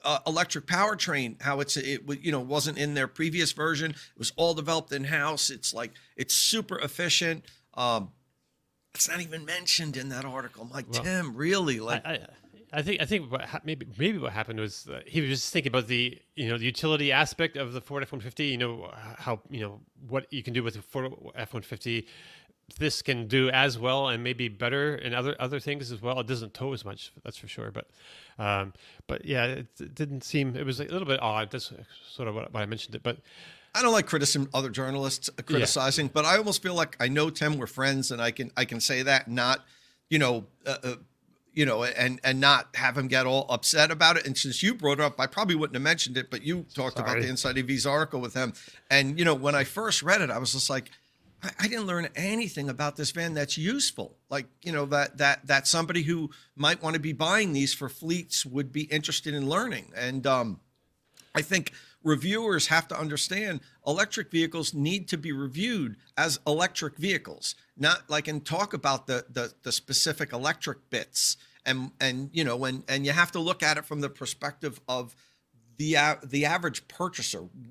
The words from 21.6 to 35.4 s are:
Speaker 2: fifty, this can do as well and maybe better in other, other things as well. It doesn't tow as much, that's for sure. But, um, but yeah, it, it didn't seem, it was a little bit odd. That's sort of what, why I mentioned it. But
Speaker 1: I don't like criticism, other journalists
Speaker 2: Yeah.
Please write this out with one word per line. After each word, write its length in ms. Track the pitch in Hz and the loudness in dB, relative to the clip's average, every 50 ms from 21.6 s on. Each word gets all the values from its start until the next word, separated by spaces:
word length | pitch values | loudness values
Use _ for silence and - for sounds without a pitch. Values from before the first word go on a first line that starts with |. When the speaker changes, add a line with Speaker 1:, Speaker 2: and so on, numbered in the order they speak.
| - | -10
Speaker 2:
fifty, 440 | - 123 104 - 120 117 113 107 - - - - - - - - _ _ _ _ - - - | -10 -12 -8 -4 -4 -2 -2 -4 -6 -14 -20 -20 -20 -20 -20 -20 _ _ _ _ -16 -6 -4
this 220 | 151 151 - - | -2 -2 -2 -2
can 260 | - - 131 120 113 | -2 -2 -2 -2 -2
do 220 | 107 131 135 131 127 | 2 2 4 4 4
as 300 | 127 131 139 139 120 117 | 4 4 4 4 2 0
well 300 | 117 127 131 139 139 131 | 0 0 2 2 2 0
and 120 | 120 117 | -2 -2
maybe 280 | 120 123 127 120 123 117 | -2 -4 -4 -2 -4 -6
better 460 | 104 98 123 120 135 139 143 151 147 | -4 -4 -2 -2 0 0 0 0 -2
in 180 | - - 123 120 | -4 -4 -4 -2
other, 240 | 123 123 139 143 - | -2 -2 -2 -2 -4
other 180 | 127 127 143 | -4 -4 -4
things 320 | 139 - 147 143 147 135 120 | -6 -4 -6 -6 -6 -6 -10
as 120 | 123 101 | -10 -6
well. 180 | 110 123 127 127 | -4 -4 -2 -2
It 80 | 117 | -2
doesn't 260 | 110 131 117 113 101 - | -2 -4 -4 -6 -10 -10
tow 200 | - 123 139 135 | -8 -6 -6 -6
as 100 | 113 - | -8 -8
much, 300 | 98 101 - - - - - - | -12 -12 -12 -16 -18 -18 -18 -16
that's 140 | - - | -16 -16
for 100 | - - | -16 -16
sure. 240 | 104 - - 113 107 | -14 -12 -10 -10 -10
But, 180 | 101 - - - _ - - - - - - - - | -10 -10 -12 -12 _ -20 -20 -20 -20 -20 -20 -18 -10
um, 360 | - 107 104 101 98 98 98 - - - - - - - | -4 -2 0 0 0 -2 -4 -10 -16 -20 -20 -20 -18 -8
but 160 | - 135 - - | -8 -8 -6 -4
yeah, 220 | 151 139 127 117 | -2 0 0 0
it, 220 | 123 131 - 123 - _ - | 0 -2 -6 -10 -12 _ -16
it 160 | 143 147 139 | -16 -12 -8
didn't 300 | - 151 143 139 131 - | -6 -6 -6 -6 -8 -6
seem, 280 | - - 151 139 131 123 | -2 0 0 0 0 -2
it 80 | 135 143 | -4 -4
was 160 | 135 127 131 | -4 -4 -4
a 20 | 147 | -6
little 240 | - - 185 190 | -6 -6 -4 0
bit 140 | 139 135 131 | 0 0 0
odd. 280 | 120 113 107 110 110 98 | 2 0 0 0 -2 -4
That's 220 | - 127 - - - - 113 - - - - | -6 -8 -8 -10 -12 -16 -18 -20 -20 -20 -20
sort 220 | - - - 123 | -16 -10 -8 -6
of 80 | 110 104 | -6 -6
what, 160 | 110 - - - | -6 -8 -6 -6
why 100 | 110 104 | -6 -4
I 20 | |
mentioned 280 | 104 113 107 - - - | -4 -6 -8 -8 -10 -12
it. 80 | - - | -6 -4
But 160 | 120 117 - - - - - - - - - - _ - | -4 -4 -4 -10 -20 -20 -20 -20 -20 -20 -20 -16 _ 0
Speaker 1:
I 80 | 214 | 2
don't 120 | 254 240 226 | 4 6 6
like 120 | 208 - | 4 4
criticism, 440 | - - 151 143 - - 147 139 135 - | 2 2 2 2 2 2 2 0 0 0
other 160 | 131 135 127 | -2 -2 -2
journalists 600 | 101 131 131 131 135 139 135 135 135 - - - - | -4 -4 -4 -2 -2 -2 -2 -2 -2 -4 -4 -6 -8
Speaker 2:
Yeah. 60 | - | -8